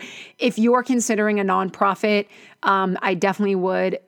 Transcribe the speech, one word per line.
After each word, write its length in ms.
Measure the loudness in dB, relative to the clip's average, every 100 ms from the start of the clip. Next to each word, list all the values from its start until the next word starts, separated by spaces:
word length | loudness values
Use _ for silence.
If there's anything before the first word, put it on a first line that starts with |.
| -8 -18 -18 -2
if 200 | -2 2
you're 240 | 2 2
considering 560 | 2 -2 0 0 0 0
a 40 | 0
nonprofit, 800 | 0 -2 0 0 0 0 0 -2 -14 -20 -6
um, 340 | 0 2 2 -2
I 120 | -2
definitely 420 | 0 0 0 0 0
would 420 | 0 0 -2 -4